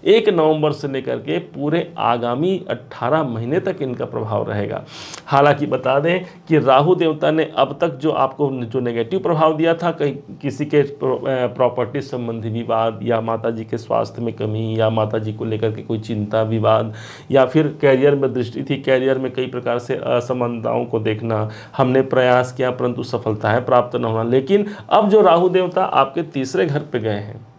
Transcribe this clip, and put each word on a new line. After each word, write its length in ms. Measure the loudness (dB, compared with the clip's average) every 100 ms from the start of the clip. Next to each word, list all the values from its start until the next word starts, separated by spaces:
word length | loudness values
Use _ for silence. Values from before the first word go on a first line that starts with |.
| 4
एक 240 | 4 4
नवंबर 420 | 4 2 4 0
से 160 | -2 -4
लेकर 300 | -4 -4 -6
के 220 | -4 -6
पूरे 540 | -6 -6 -2 -2 -4 -2
आगामी 680 | -2 0 -2 -2 0 -2 -4
अठारह 540 | -8 -8 -6 -2 0
महीने 360 | 0 -4 -4 -2
तक 180 | -4 -6
इनका 240 | -6 -6 -6
प्रभाव 440 | -6 -4 -4 -2
रहेगा। 340 | -4 -4 -6 -10 -16 -16 -16 0
हालांकि 400 | 4 6 4 0
बता 340 | -2 0 2
दें 220 | 2 -2 -4 -18 2
कि 120 | 2
राहु 360 | 6 4 4 4
देवता 360 | 2 2 0
ने 200 | 2 0 0
अब 200 | 0 0
तक 140 | -2 0
जो 160 | -2
आपको 400 | 0 -2 0 -2
जो 280 | -2 -4 -4
नेगेटिव 400 | -2 -2 -2 -2
प्रभाव 380 | 0 2 2 4
दिया 160 | 0
था, 180 | 2 -2
कहीं 220 | -2 -4
किसी 520 | -4 -14 -8 -8 -6 2
के 160 | 2
प्रो-, 460 | 2 -2 -2 -2 0
अ, 200 | 0 -2
प्रॉपर्टी 540 | 2 0 2 -4 -4
संबंधी 220 | -6 -6 -6
विवाद 680 | -6 -4 -6 -2 0 0 -2
या 180 | -2 0
माता 280 | 0 -2 -2
जी 160 | -4 -6
के 120 | -8
स्वास्थ्य 440 | -2 -2 -2 -4
में 120 | -8
कमी 460 | -4 -4 -4 -4 0
या 100 | 2
माता 280 | 2 0 -2
जी 160 | -4
को 120 | -6 -6
लेकर 260 | -2 -2
के 100 | -4
कोई 180 | -6 -6
चिंता 420 | -4 -6 -2 0
विवाद 520 | 0 0 2 2 0 -8 -18 -20 2
या 140 | 4 4
फिर 320 | 4 0 2
करियर 340 | 4 6 4 4
में 180 | 0
दृष्टि 300 | -2 -4 -6
थी, 140 | -6 -4
करियर 400 | 2 2 2 0
में 160 | -2
कई 140 | -4 -4
प्रकार 320 | -4 -2 -4
से 160 | -2 -4
असमानताओं 920 | 0 0 0 -2 -2 -2 -2 -2 0
को 140 | -2
देखना, 500 | 0 -2 -2 -2 -2 -8 -12 0
हमने 240 | 2 4
प्रयास 500 | 4 2 4 4 2
किया 200 | -2 -2
परंतु 320 | 0 -2 -2
सफलताएं 600 | -4 -4 -2 -2 2 0 4
प्राप्त 300 | 2 2 -2
न 80 |
होना। 200 | -2 -2
लेकिन 420 | 2 0 2 0 0 -8 0
अब 200 | 2 6
जो 120 | 6
राहु 280 | 6 6 4
देवता 340 | 2 0 -2
आपके 400 | 0 2 0 -2
तीसरे 420 | -6 -6 -4 -2 0
घर 140 | -2
पे 200 | -4 -4
गए 200 | -2 -4
हैं 280 | -6 -14 -18